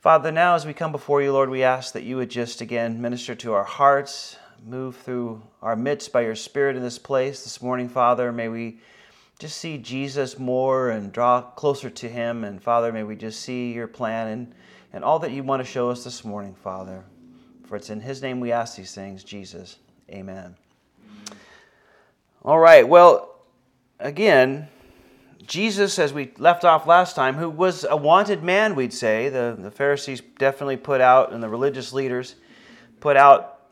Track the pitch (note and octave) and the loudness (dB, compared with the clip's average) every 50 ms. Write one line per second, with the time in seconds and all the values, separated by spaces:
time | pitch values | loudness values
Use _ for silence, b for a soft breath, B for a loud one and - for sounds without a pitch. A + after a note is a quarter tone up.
0 | _ - D#3+ D#3 C#3 D#3+ D#3 D#3+ E3+ F3+ F3 E3+ D3 D#3 D3 - E3+ D#3+ D3+ C3+ | _ 4 4 4 4 0 0 0 2 2 2 0 -2 -6 -10 -8 -8 -8 -8 -10
1 | - - C#3+ C#3+ C#3+ C#3 C#3 C3+ C3+ C3 C3 C3 C3 B2+ B2+ C3 B2+ - - - | -4 0 0 0 2 2 2 2 0 0 0 0 0 0 0 0 -4 -10 -12 -12
2 | C3 - B2+ B2+ B2+ B2 - B2 A#2+ A#2 - - A#2+ A2 A#2+ A#2+ A#2 A#2 A2+ A2+ | -10 -8 -6 -8 -8 -6 -6 -8 -8 -8 -8 -14 -12 -8 -6 -6 -4 -6 -6 -6
3 | A#2+ A#2+ B2 A#2+ - - B2 A2 - A#2+ A2 G2 G2 - - - C#3+ C#3 C#3 C#3 | -8 -8 -8 -8 -10 -12 -14 -12 -8 -4 -2 -2 -2 -4 -4 2 4 4 4 4
4 | C#3+ C#3 - - - - - b b b b b A#2 A2 B2 B2+ C3 C3 B2+ - | 0 -6 -12 -16 -16 -18 -20 b b b b b -20 -14 -12 -10 -10 -10 -12 -14
5 | - - B2+ B2 A#2+ A#2 A2+ A2 A2 - _ _ - A2 A#2 A2 A#2+ C#3 D3 C#3+ | -12 -10 -8 -6 -6 -8 -10 -12 -18 -20 _ _ -8 -6 -6 -4 -2 -4 -4 -6
6 | - - - B2+ A#2+ A2+ A2 G#2+ - - _ C#3+ C#3 C#3 C3 B2+ B2+ A#2+ A#2+ - | -6 -4 -2 -2 -2 -2 -4 -8 -12 -10 _ -2 -2 -2 -2 -4 -8 -10 -12 -12
7 | _ - C#3 C3 B2+ C3+ C#3 - - A#2 - - - B2 B2+ B2+ B2 B2 B2 C3 | _ -4 -2 -2 -2 -2 -6 -12 -16 -18 -16 -12 -6 -6 -4 -4 -6 -6 -2 0
8 | B2 A#2+ B2 A#2+ B2+ B2 A#2 A#2 A#2 A2+ A2+ A#2 A#2 A#2 A2+ b b b b b | 2 2 2 0 -2 -4 -4 -6 -8 -8 -8 -8 -10 -12 -12 b b b b b
9 | b b b b b b b _ - D#3 D3+ - - E3+ D#3 C#3+ A2 - B2 C3 | b b b b b b b _ -18 -16 -16 -14 -12 -12 -12 -12 -12 -10 -8 -8
10 | C#3 C#3 C3 C#3+ C#3 B2 - - C3 B2+ B2+ B2+ C3 C3+ C3 C3 C3 B2 A2+ A2 | -8 -6 -4 -6 -6 -6 -6 -10 -6 -4 -2 0 0 0 0 0 0 -2 -2 -4
11 | G2+ G2 F#2+ - A#2+ B2 B2 B2 B2 - - - - D3 C#3 C3+ - B2+ - - | -6 -10 -4 -2 2 2 2 2 0 -6 -18 -4 -2 -2 -2 -2 -6 -14 -14 -12
12 | - A#2 A#2 B2 A#2 A#2 A#2+ A#2 A2+ G#2 G2+ F#2 _ - A#2 A#2 A#2 A#2 A2+ A2 | -14 -12 -8 -6 -6 -6 -6 -6 -8 -10 -12 -10 _ 0 0 0 0 0 -4 -6
13 | G#2+ G#2 G#2+ G#2 A2 A2 G#2+ - - - B2+ B2 B2 A#2+ A#2 A#2 A#2 A2 A#2 - | -8 -10 -10 -12 -12 -14 -12 -12 -12 -10 -8 -8 -8 -8 -8 -10 -10 -12 -10 -8
14 | B2+ A2 A2+ A2+ A2+ A2 A2 A#2+ B2 A#2+ b b b b b b b b b - | -6 -6 -4 -6 -6 -6 -8 -10 -12 -14 b b b b b b b b b -8
15 | - A2+ D#3 D#3+ D#3 D#3 A#2 C#3 C#3 C3 C3+ C3 B2+ B2 - C3 B2 B2 B2 A#2+ | -2 0 0 0 -2 -6 -8 -8 -6 -4 -4 -4 -4 -6 -6 -4 -4 -4 -4 -6
16 | - B2+ B2 - - A2+ G2+ G#2 G2+ G2 F#2+ _ _ G2+ F#2 F#2 F#2 F#2+ F#2+ F#2 | -10 -16 -16 -14 -14 -12 -12 -12 -12 -14 -18 _ _ -12 -12 -12 -14 -14 -16 -18
17 | F#2+ G2 _ _ - B B B B B B B - - G#2+ G#2 - - G#2+ G#2+ | -20 -20 _ _ -20 B B B B B B B -20 -14 -14 -14 -12 -12 -14 -12
18 | G#2+ B2+ C3+ B2+ C3+ C3 B2+ B2+ B2 A#2+ A#2 A#2 A2+ A#2 - - F#2+ F#2 - - | -12 -12 -12 -10 -10 -10 -8 -6 -6 -4 -4 -4 -4 -6 -10 -18 -18 -18 -16 -16
19 | G2 G2 G2 F#2+ F#2 - - G2+ G2 F#2 - - F#2 F2+ - _ _ _ _ _ | -14 -14 -16 -18 -20 -20 -18 -18 -18 -18 -18 -20 -20 -20 -20 _ _ _ _ _
20 | _ _ - G2 F#2+ F#2+ F#2+ F#2+ F#2 F2+ F2+ _ _ _ _ _ _ _ _ B | _ _ -18 -18 -16 -16 -16 -16 -18 -20 -20 _ _ _ _ _ _ _ _ B
21 | B G#3+ G#3 G#3 G#3 G#3 B B B B B B B B B B B B B B | B -20 -20 -20 -20 -20 B B B B B B B B B B B B B B
22 | B B B B _ _ _ _ _ - D3 D#3+ E3 E3 E3 D3 A#2+ A#2+ D#3 F3 | B B B B _ _ _ _ _ 2 4 6 10 12 12 10 10 10 8 10
23 | F3 F3 D3+ - - - - - _ _ _ _ _ _ _ _ _ _ _ _ | 10 10 8 6 2 -6 -20 -20 _ _ _ _ _ _ _ _ _ _ _ _
24 | - C3+ D3 D3+ G#3 A3 E3+ C3+ B2+ C3 C3+ D3 D3+ D3 b b b b b b | -10 -10 -4 0 2 4 6 6 6 4 2 -6 -10 -14 b b b b b b
25 | b b b b b b b b - - - D#3+ G3+ A3+ G#3 G3 G3+ G3 - - | b b b b b b b b -18 -12 -6 -4 -4 -2 0 0 -2 -2 0 -2
26 | E3+ C#3+ C3+ D3 C#3 B2+ - - A#2+ E3 F3 F3 - F3 D#3+ D#3 - D3+ E3+ F3 | -2 -2 -2 -6 -10 -10 -12 0 2 2 2 4 4 4 4 4 4 6 6 6
27 | F#3 F3 - - C3+ C3 C#3 D3 E3 E3+ D#3 D3+ F3 F#3 F3 - C#3+ B2+ C#3 D3+ | 6 2 0 -2 0 0 0 -2 -6 -8 -2 0 0 0 0 -2 -4 -2 -2 0
28 | C#3+ D3+ E3 F#3 G#3 G3 G#3 F3 D#3 F3 F3+ G3 G#3+ A3 G3 C#3 C3 A#2+ - - | 2 4 4 4 4 2 -2 -4 -2 0 0 2 2 0 0 -2 -4 -6 -6 -4
29 | - A2+ G#2+ A2 A#2 C#3 C3 C3 A#2+ A#2+ A2+ G2 F#2 G2+ G#2+ - C#3 C#3+ C#3+ C#3 | -2 0 0 0 -2 -4 -4 -4 -4 -4 -6 -8 -12 -16 -6 -2 0 0 0 0
30 | - - C3+ B2 - - _ _ C3+ C3+ C3+ - C#3+ C#3 C3+ B2 C3+ - C#3+ C3 | -2 -10 -12 -14 -14 -20 _ _ 0 0 0 -2 -6 -6 -6 -8 -4 -2 0 4
31 | B2+ B2+ B2+ C3 C3 - F2+ A#2 A2+ A2 G#2+ A#2 C3 C#3+ C3+ C3 B2+ - B2+ C3+ | 6 8 8 6 6 2 -2 -8 -8 -8 -6 -2 -2 -2 -2 -4 -10 -8 -6 -6
32 | C3+ C3 B2 B2 B2+ - - B B B B B B B B B B B B _ | -4 -4 -4 -6 -6 -10 -16 B B B B B B B B B B B B _
33 | - D3+ C#3+ C3+ C#3 C#3+ C#3 - - - - - _ _ | 0 2 6 8 10 10 10 8 6 -4 -16 -20 _ _